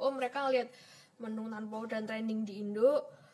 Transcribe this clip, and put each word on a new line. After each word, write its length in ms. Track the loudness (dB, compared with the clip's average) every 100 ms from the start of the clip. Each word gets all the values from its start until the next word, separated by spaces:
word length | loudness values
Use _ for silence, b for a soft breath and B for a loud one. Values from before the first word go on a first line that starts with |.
oh, 80 | -2
mereka 360 | 0 -2 0 2
ngeliat 200 | 2 0 B B B B -12
menu 240 | -8 -6 -6
tanpa 280 | -8 -8 -8
udon 240 | -4 -4
trending 400 | -4 -4 -2 -2
di 160 | -2 -4
Indo, 480 | -4 4 6 6 0 B B